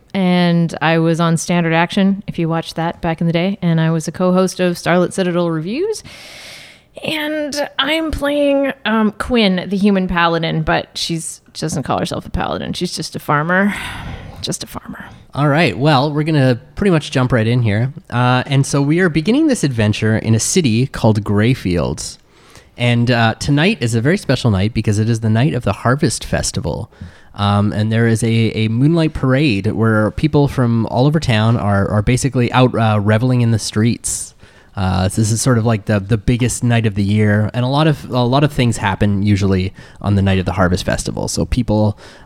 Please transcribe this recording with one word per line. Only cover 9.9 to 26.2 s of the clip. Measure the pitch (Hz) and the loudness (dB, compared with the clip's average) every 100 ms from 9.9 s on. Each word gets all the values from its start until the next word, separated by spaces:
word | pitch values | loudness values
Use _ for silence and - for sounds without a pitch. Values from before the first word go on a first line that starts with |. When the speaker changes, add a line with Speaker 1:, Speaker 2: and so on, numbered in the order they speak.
| 190 180 | 2 0
Speaker 1:
paladin, | 175 170 165 160 160 | 0 0 0 -2 -2
but | 160 165 - - | -2 -2 -4 -8
she's, | - 165 - - _ | -6 -6 -8 -14 _
she | - | -10
doesn't | 156 165 | -6 -6
call | - - | -4 -4
herself | 185 - - | -4 -6 -6
a | |
paladin. | - - 82 67 | -6 -4 -6 -6
She's | - 180 - | -6 -6 -6
just | 151 - | -10 -10
a | |
farmer. | - 147 160 185 202 - - - - - - - | -2 -2 0 0 0 -2 -10 -12 -14 -14 -16 -12
Just | - - | -10 -10
a | - | -10
farmer. | - - - - - - | -14 -14 -16 -16 -20 -12
Speaker 2:
All | - 147 | -2 0
right. | 143 165 90 | 2 0 0
Well, | 147 139 151 | 2 2 0
we're | 147 | -2
gonna | 151 151 131 120 - - | 0 2 2 0 -4 -4
pretty | 202 | 0
much | 160 - | 2 0
jump | 135 123 | -2 0
right | 123 110 | 2 2
in | 123 | 2
here. | 113 101 131 - - | 2 0 -2 -6 -8
Uh, | 120 123 127 - | -2 0 0 2
and | 139 139 | 0 2
so | 143 | 0
we | 143 170 | 2 2
are | 185 | 2
beginning | 160 156 262 320 | 0 0 2 2
this | 254 | 2
adventure | 143 117 107 - 110 110 | 0 0 0 2 0 0
in | - 113 | 2 0
a | |
city | - 185 147 110 135 | 2 2 4 4 0
called | - 113 107 | 0 2 2
Greyfields. | 104 104 113 131 95 87 64 73 - - _ _ - - - - | 0 2 2 0 0 0 -2 -4 -10 -14 _ _ -20 -20 -20 -4
And, | 120 117 120 | 0 2 2
uh, | 120 113 - | 4 2 0
tonight | - 143 175 220 | 0 2 2 0
is | 117 113 | -2 0
a | |
very | 127 196 | 0 0
special | - 131 120 | 0 0 2
night | 98 104 | 2 0
because | 113 107 104 | 0 0 0
it | 110 | 0
is | 113 | 0
the | 110 | 0
night | 110 143 | 2 2
of | 123 | 0
the | 104 | -2
Harvest | 95 117 139 147 - | -2 0 0 0 -2